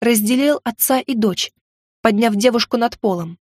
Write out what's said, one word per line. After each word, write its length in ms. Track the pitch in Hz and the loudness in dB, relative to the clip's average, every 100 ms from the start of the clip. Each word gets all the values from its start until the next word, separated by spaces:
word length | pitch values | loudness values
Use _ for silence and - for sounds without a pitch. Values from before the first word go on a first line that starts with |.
разделил 600 | 233 226 208 254 285 294 | 0 2 2 2 2 0
отца 360 | 240 233 - 262 | -4 -6 -2 -2
и 140 | - | -2
дочь, 380 | 240 214 170 - - _ _ _ _ | 0 0 -2 -8 -12 _ _ _ _
подняв 340 | 226 208 233 | 0 2 2
девушку 420 | 208 247 233 - 233 | 2 2 2 -2 -2
над 220 | 233 - | -2 -2
полом. 400 | 214 175 170 170 | -4 -2 -6 -14